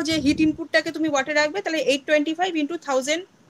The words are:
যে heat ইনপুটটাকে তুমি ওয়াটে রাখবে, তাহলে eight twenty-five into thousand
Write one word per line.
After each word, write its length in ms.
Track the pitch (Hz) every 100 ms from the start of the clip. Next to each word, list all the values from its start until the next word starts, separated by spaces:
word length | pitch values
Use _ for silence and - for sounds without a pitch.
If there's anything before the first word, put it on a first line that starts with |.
| 311
যে 60 | 320 269
heat 140 | 302 311
ইনপুটটাকে 440 | 302 320 320 311 311
তুমি 100 | 311
ওয়াটে 200 | 285 269 294
রাখবে, 200 | 302 359
তাহলে 160 | 392 320 233
eight 120 | 269 -
twenty-five 440 | 302 294 320 381 330
into 140 | 285 339 -
thousand 340 | 262 262 320 381 _ _